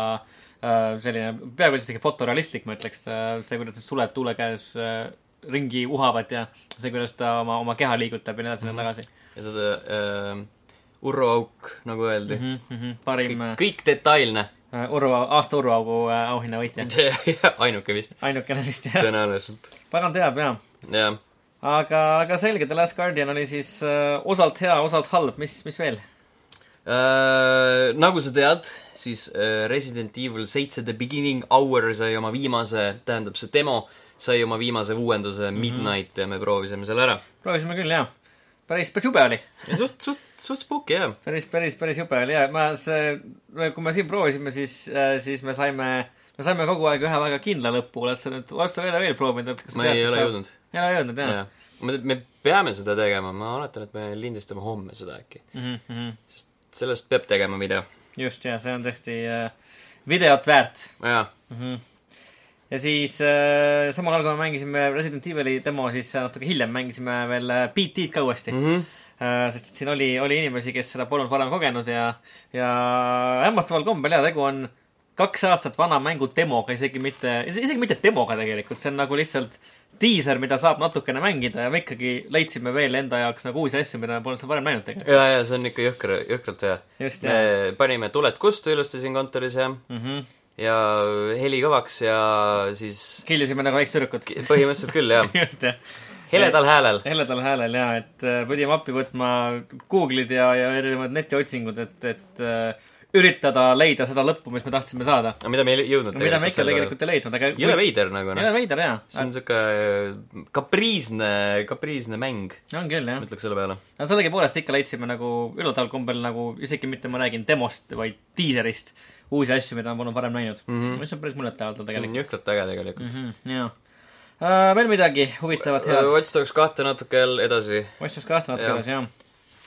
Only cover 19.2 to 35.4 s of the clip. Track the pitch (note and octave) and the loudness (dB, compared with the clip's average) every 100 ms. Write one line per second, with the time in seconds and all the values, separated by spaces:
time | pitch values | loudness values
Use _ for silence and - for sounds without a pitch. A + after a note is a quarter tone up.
19.2 | G#2 G2 - G#2+ - - _ E3 F3 F3 | 0 -2 -6 -12 -20 -20 _ -2 0 2
20.2 | D#3+ C3 C#3+ A#2 - _ - G#2+ G#2+ G#2+ | 0 2 -2 -2 -10 _ -4 0 2 0
21.2 | _ _ _ _ C#3+ D3+ D3+ D#3 D#3 D#3+ | _ _ _ _ 0 2 2 2 4 4
22.2 | E3 F3 G#3+ G#3 C#3+ D#3+ E3+ - F3 D3 | 2 2 2 2 0 2 0 0 -2 0
23.2 | C#3 D3 C#3 C#3+ C3+ - D3+ D3 C#3+ C#3+ | -2 -2 -4 -6 -8 -4 -2 0 0 0
24.2 | - F#3+ E3 - F3+ D#3+ D#3 D#3 - F3 | 0 4 2 2 2 2 4 0 2 0
25.2 | C#3 - D3 - D#3 - D#3 G#2+ - _ | 0 -2 -8 -10 -10 -6 -4 -4 -10 _
26.2 | _ _ _ - _ _ - B2 C3 C3 | _ _ _ -20 _ _ -2 2 4 4
27.2 | C3+ C3 C3 C3 B2+ B2+ B2+ D3+ E3+ F3+ | 6 6 6 6 6 4 2 4 4 4
28.2 | C#3 C3+ C#3+ E3+ - - - - A#2+ A2 | 2 4 6 4 0 -14 -16 -12 -8 -8
29.2 | - F#2+ G#2+ G#2+ A2 C3+ B2+ A#2+ A2 A#2+ | -6 -2 0 0 0 -2 -4 -8 -8 -8
30.2 | B2+ A2 G#2+ C#3+ C#3 - A#2 A2 B2 D3 | -8 -6 -4 -4 -4 -6 -6 -6 -6 -2
31.2 | C#3+ C3 A2+ C3 C#3 B2+ A2+ A2 A2+ A2 | -2 -2 4 4 6 2 2 0 0 0
32.2 | A2 B2 C3+ A#2+ G#2+ A2 G2+ G2+ - A2+ | -2 -2 0 0 0 0 0 -2 -4 -4
33.2 | G#2+ - G#2+ D3 D3 A#2 - - - - | -4 -8 -2 0 2 0 -4 -14 -20 -8
34.2 | - A#2+ A2+ A2+ A#2+ A#2 G#2 A2+ A#2 G#2+ | 0 2 2 0 0 0 -2 0 2 0
35.2 | G2+ G2 | -2 -2